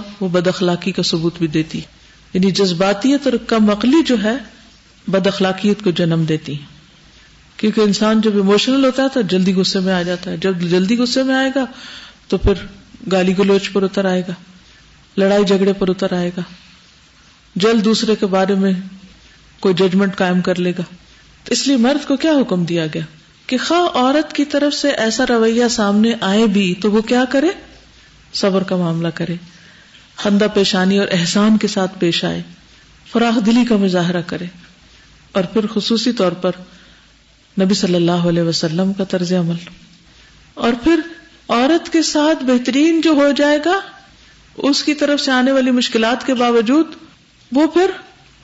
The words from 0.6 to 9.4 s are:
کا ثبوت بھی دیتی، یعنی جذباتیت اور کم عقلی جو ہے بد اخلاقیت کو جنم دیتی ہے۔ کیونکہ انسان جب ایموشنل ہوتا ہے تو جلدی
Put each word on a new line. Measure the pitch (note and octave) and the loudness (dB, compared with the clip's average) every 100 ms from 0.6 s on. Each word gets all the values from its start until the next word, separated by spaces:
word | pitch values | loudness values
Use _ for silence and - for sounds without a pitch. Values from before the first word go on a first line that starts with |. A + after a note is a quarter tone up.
| F3+ E3+ F#3+ | 0 -2 -4
کا | F#3 | -4
ثبوت | F3 E3+ E3+ E3+ | -2 -2 -2 -2
بھی | E3 | -4
دیتی، | D#3 D#3 B3+ - - - - - | -2 -4 -8 -14 -20 -20 -20 -6
یعنی | F#3+ F#3+ | 0 0
جذباتیت | F#3 F#3+ E3+ F#3+ G3+ C4 C#4+ C4+ | 2 0 2 0 0 2 2 0
اور | A#3 - | -2 0
کم | A3+ G#3+ | 2 2
عقلی | G#3 A#3 D#4+ C4 | 2 2 2 4
جو | A#3+ | 2
ہے | G#3+ C4 - - - - _ _ - | 0 -4 -8 -20 -20 -20 _ _ -4
بد | F#3+ F#3+ | 0 0
اخلاقیت | F#3+ F#3+ F#3 G#3 G3+ | 0 -2 0 0 0
کو | F#3 | 0
جنم | E3 E3+ E3 D#3+ | 0 0 0 0
دیتی | D#3 - | -2 -4
ہے۔ | D3 - - - _ - - - - _ - | -12 -12 -20 -20 _ -20 -20 -20 -20 _ -4
کیونکہ | G#3+ G#3+ | -2 2
انسان | G#3 F#3+ G#3+ A3 | 2 2 2 2
جب | G#3+ G3+ | 2 2
ایموشنل | F#3+ G#3 A3+ C4+ C4+ | 2 2 2 2 2
ہوتا | B3+ | 0
ہے | C4+ | -2
تو | C4+ F#3 | 0 0
جلدی | F#3 | 0